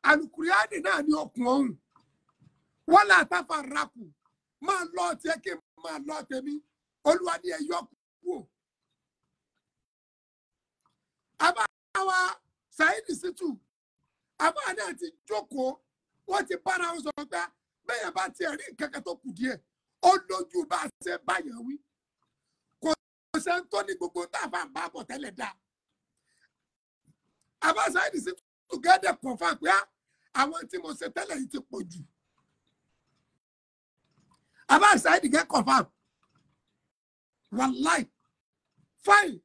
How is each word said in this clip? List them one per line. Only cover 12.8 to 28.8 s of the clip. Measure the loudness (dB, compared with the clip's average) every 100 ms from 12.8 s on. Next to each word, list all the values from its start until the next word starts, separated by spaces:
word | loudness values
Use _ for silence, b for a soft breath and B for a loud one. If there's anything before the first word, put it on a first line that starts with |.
| 0 0 -6
Shittu, | -8 -8 -6 -8 -8 _ _ _ _ _ _ _ _
àbá | -2 0 -8
náà | -6 -8
ti | -8 -12 _
jókòó, | -8 -8 -6 -4 -4 -6 _ _ _ _ -4
wọ́n | -4 -2
ti | -6
bára | -4 -2 -2
wọn | -4
sọ̀rọ̀ | -8 -8 -8
pé | -8 -8 _ _ _ -8
bẹ́ẹ̀ | -6 -4
bá | -4 -6
tiẹ̀ | -4 -6 -6
rí | -14
nǹkan | -10 -8
kan | -8
tó | -10
kù | -12 -12
díẹ̀, | -6 -6 -6 _ _ _ _
ó | 6 6
lójú | 2 -6 -4 -4 -2
bá | -4
a | -4 _
ṣe | -8 -8
báyàn | -4 -4 -4 -12
wí. | -12 -12 _ _ _ _ _ _ _ _ _ _
Kò | -2 -2 _ _ _
sẹ́ni | -6 -2 -4 -2
tó | -6
ní | -4
gbogbo | -6 -6 -8 -8
tá | -8
a | -6
bá | -6
ń | -8
bá | -8 -10
bọ̀ | -10 -12
tẹ́lẹ̀ | -12 -12 -10
dá. | -12 -12 _ _ _ _ _ _ _ _ _ _ _ _ _ _ _ _ _ _ _ _
Àbá | 0 2 0
Saheed | 0 -2
Shittu | -4 -6 -10 _ _ _ -4